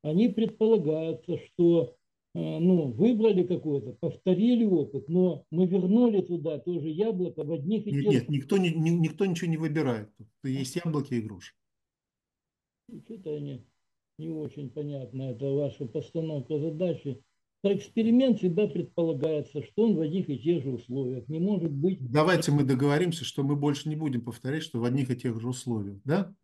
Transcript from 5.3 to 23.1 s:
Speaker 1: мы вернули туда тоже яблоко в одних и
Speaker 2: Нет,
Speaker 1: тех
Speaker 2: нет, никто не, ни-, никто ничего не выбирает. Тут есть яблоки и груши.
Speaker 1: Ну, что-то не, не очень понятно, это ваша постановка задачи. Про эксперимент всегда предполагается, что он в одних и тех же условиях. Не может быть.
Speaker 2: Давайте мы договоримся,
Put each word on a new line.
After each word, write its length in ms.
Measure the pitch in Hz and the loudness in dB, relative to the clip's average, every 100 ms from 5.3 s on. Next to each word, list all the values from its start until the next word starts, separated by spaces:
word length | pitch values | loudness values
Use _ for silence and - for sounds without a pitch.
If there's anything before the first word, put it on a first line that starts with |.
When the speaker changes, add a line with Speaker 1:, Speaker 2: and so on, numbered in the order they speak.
| 147 _ | 0 _
Speaker 1:
мы 160 | 160 185 | 0 2
вернули 540 | 196 180 220 247 202 | 2 4 4 4 2
туда 380 | 180 170 151 147 | 0 -4 -4 -4
тоже 300 | 175 175 151 | -4 -4 -4
яблоко 540 | 156 220 185 180 - | -2 -2 0 -4 -4
в 80 | 147 | -6
одних 340 | 160 147 220 208 | -4 -2 -2 -2
и 40 | |
Speaker 2:
Нет, 120 | 143 | 0
Speaker 1:
тех 80 | 139 | 2
Speaker 2:
нет, 160 | 131 - | 2 2
никто 280 | 143 - 196 | -4 0 2
не, 160 | 180 | 2
ни-, 160 | 165 160 170 | 0 0 2
никто 260 | 160 - 196 | 0 0 -2
ничего 240 | 170 175 | 0 -2
не 80 | 156 | -2
выбирает. 520 | 160 151 135 113 104 _ | -2 0 0 -2 -6 _
Тут 100 | - _ | -20 _
есть 320 | 135 131 131 175 | -6 -4 -4 -4
яблоки 380 | 170 151 - | -2 -4 -2
и 80 | 120 | -4
груши. 320 | 107 95 - _ _ _ _ _ _ _ _ _ _ _ _ _ - | -4 -12 -18 _ _ _ _ _ _ _ _ _ _ _ _ _ -20
Speaker 1:
Ну, 120 | 151 - | -20 -16
что-то 340 | 220 175 151 | -12 -8 -8
не, 260 | 143 131 - _ _ _ _ - | -8 -12 -16 _ _ _ _ -14
не 120 | 160 | -10
очень 400 | 156 147 - 139 | -8 -8 -10 -12
понятно, 540 | 151 147 143 120 131 131 | -8 -8 -8 -10 -8 -8
это 140 | 113 139 | -4 -2
ваша 400 | 139 143 - 123 | -2 -2 -6 -8
постановка 720 | 151 135 165 160 151 127 151 | -8 -6 -6 -4 -6 -4 -4
задачи. 640 | 160 151 180 156 143 127 _ _ _ _ | -2 -2 -2 -2 -6 -10 _ _ _ _
Про 140 | 196 196 | 0 0
эксперимент 640 | - - 226 240 262 233 | -2 0 4 4 4 2
всегда 260 | 185 170 208 | 2 2 0
предполагается, 920 | 175 - - 165 143 156 151 143 151 | -2 -6 -2 -2 0 -2 -2 -4 -10
что 220 | - - | -6 0
он 120 | 226 165 | 2 2
в 60 | |
одних 260 | 160 185 175 | 0 -2 -2
и 100 | 131 | -2
тех 240 | 147 175 | 0 0
же 80 | 131 | 0
условиях. 560 | 120 123 131 127 127 120 | -6 -6 -4 -4 -6 -6
Не 120 | 156 | -2
может 320 | 190 196 160 | 0 0 -2
быть. 280 | 139 170 185 123 | 0 0 0 0
Speaker 2:
Давайте 400 | 139 156 175 - | 2 4 2 2
мы 120 | 147 | 2
договоримся, 600 | 135 127 143 147 180 | 2 2 4 2 0